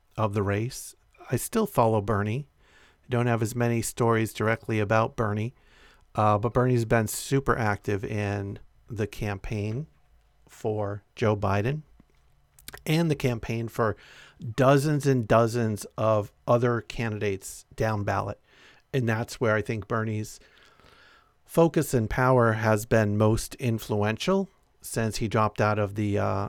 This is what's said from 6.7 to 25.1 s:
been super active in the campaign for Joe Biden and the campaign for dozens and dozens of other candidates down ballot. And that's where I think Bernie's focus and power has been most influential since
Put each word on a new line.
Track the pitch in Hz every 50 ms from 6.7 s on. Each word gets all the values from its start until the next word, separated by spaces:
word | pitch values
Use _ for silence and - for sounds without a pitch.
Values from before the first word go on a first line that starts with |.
| 127 120 113
been | 113 117 117 110
super | 107 - - - - 139 135 135 - 117
active | 120 117 104 101 - - - 104 98 101
in | - 110 104 104 101 101 101 98 98 107 - - - _ _ _ -
the | 117 101 110
campaign | - - - 120 104 101 95 - - 113 104 101 107 107 131 156 - _ _ _ _ _ _ _ _ _ _ _ -
for | - - - 113 107 107 104 101 101 101 _ _ -
Joe | - 120 107 110
Biden | 101 101 98 98 101 104 123 147 156 - _ _ _ - _ _ _ _ _ _ _ _ _ _ _ - - - - -
and | - 156 160 170 165
the | 147
campaign | - - 127 120 113 - - 113 117 113 110
for | - - 117 107 104 - - - - - - - _ - - 117 110
dozens | - 120 131 143 139 135 156 151 143 135
and | 143 139 127 113
dozens | - 117 113 117 113 113 120 117 110 107 101 - - -
of | - 110 110 110 107 104 - _ _ -
other | - 120 120 123 120 120 113
candidates | - - - - 117 113 107 104 107 104 98 95 - - - - - _ -
down | - 113 110 110 104 101
ballot. | 101 98 98 101 104 - _ _ _ _ _ - - - _ _ -
And | - 135 120 117
that's | 113 113 117 - - -
where | 123 110 107
I | 107
think | 104 - 117 110 95 -
Bernie's | 117 113 110 113 107 107 107 - - - - _ _ - - - _ _ - - - - - - - _ _ _ _ _ _
focus | - - 170 165 165 - 170 143 - -
and | 123 110 104
power | - - 127 131 131 123 117 113
has | 110 110 110 110 110 104 110
been | - 117 113 110 104 104
most | 104 110 107 113 107 - - -
influential | - 147 120 113 110 - - 113 104 104 107 110 - - 185 190 196 196 - _ _ _ _ _ _
since | - - - 123 113 110